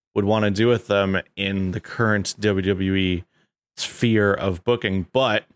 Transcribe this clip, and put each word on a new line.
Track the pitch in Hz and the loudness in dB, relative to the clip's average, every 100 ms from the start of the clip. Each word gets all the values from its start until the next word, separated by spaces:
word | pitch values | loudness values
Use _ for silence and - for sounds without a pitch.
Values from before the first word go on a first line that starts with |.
| _ - | _ -2
would | 98 | 0
wanna | 110 107 | 2 2
do | 98 117 | 2 2
with | 117 - | 2 2
them | 101 98 95 - - | 2 2 0 -4 -6
in | 98 98 95 | -4 -2 -4
the | 95 | -6
current | - - 113 107 92 - | -8 -2 0 0 -2 -2
W | 104 98 95 | 0 0 0
W | 95 95 95 | 0 0 0
E | 92 90 - _ _ _ _ - | 0 -2 -6 _ _ _ _ -10
sphere | - - 123 110 101 | -10 -2 0 2 2
of | 98 98 87 - | 2 -2 -2 -2
booking. | 120 107 95 87 | 0 0 -4 -2
But | 131 131 104 - | 0 0 0 -4